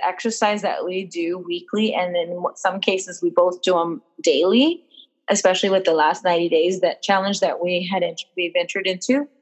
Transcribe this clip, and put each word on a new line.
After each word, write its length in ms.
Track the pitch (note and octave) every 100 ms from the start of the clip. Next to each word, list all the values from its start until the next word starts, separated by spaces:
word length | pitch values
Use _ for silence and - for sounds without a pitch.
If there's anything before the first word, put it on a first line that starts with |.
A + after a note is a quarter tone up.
exercise 600 | - F3+ A3+ A3 G#3 G#3
that 220 | F#3 D#2+
we 200 | D#3+ F#3
do 340 | F#3 F3 E3+ F#3
weekly, 540 | F3 F3 - G#3 G#3+
and 240 | - F3+ F3
in 260 | E3+ F3 F3+
some 260 | - F#3+ F#3+
cases 420 | G3+ F#3+ F#3 E3+
we 80 | F3
both 300 | E3+ F3+ F3+
do 180 | F#3 F3
'em 220 | E3+ D#3 - -
daily, 600 | E3 C#3+ F3+ A#3 D4+ E4+ _ - - _ -
especially 400 | G3+ F#3 F#3 G3+
with 160 | F#3+
the 100 | F#3+
last 300 | D#3+ D#3 F#3+
ninety 240 | F3+ E3+ E3+
days, 320 | D#3+ E3+ F#3
that 220 | F3+ -
challenge 380 | - G3 G3 G3
that 220 | F3 D3+
we 240 | F3 F3+ F3+
had 160 | F#3+
ent-, 220 | F3 E3+ -
we've 220 | - F3 F3
entered 300 | F3 G3 F#3+
into, 420 | F#3 - C4+ C#4+ _